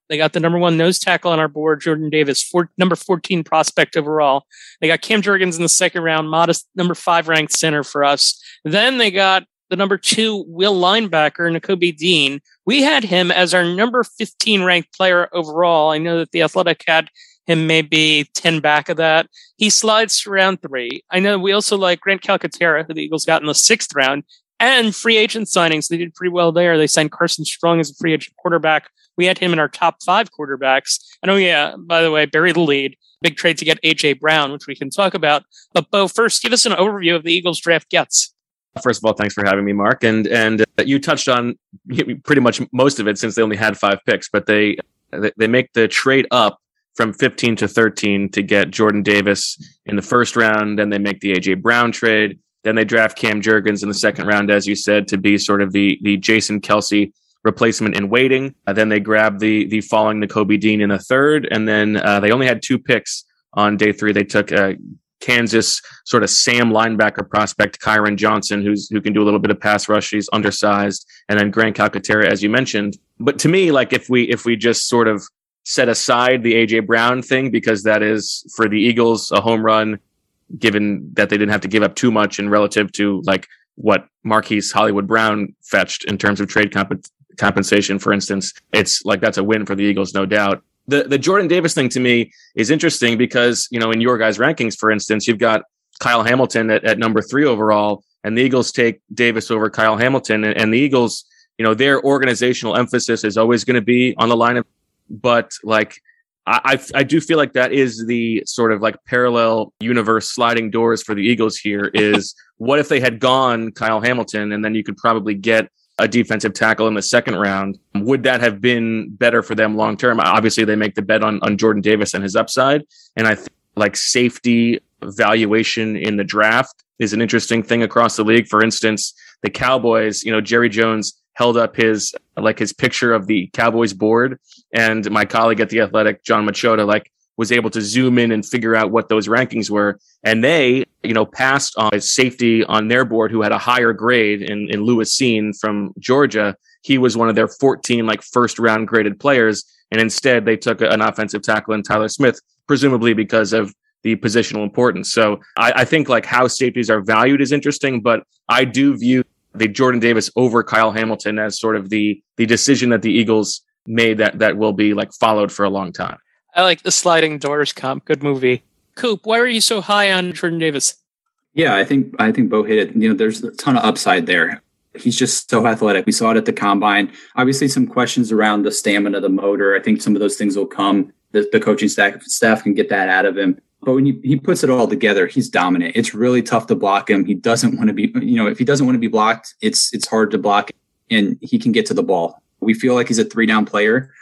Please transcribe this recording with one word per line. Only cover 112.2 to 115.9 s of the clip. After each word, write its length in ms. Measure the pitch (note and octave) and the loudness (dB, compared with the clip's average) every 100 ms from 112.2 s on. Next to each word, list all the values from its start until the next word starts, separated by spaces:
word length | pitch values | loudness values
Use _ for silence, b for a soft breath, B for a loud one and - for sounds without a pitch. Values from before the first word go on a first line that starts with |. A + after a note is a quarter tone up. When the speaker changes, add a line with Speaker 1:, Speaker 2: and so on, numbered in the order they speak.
| G2+ - b | -4 -14 b
Speaker 2:
<laughs> 100 | _ | _
what 200 | A2+ D3 | 0 0
if 120 | C#3+ | 0
they 100 | C#3 | 0
had 200 | B2+ A2 | 0 0
gone 520 | B2+ C3 B2+ A#2 A2+ | 2 2 2 -2 -6
Kyle 300 | - A2+ A2 | -6 -2 0
Hamilton 500 | A#2+ B2 G2+ G#2+ G#2 | 0 -2 -4 -6 -4
and 120 | G#2 | -4
then 120 | G#2+ A2 | -4 -4
you 80 | |
could 140 | G#2 G2 | -6 -4
probably 360 | A#2 A2+ G#2 | -2 0 -2
get 380 | G2+ G#2+ A2 - _ _ | -4 0 0 0 _ _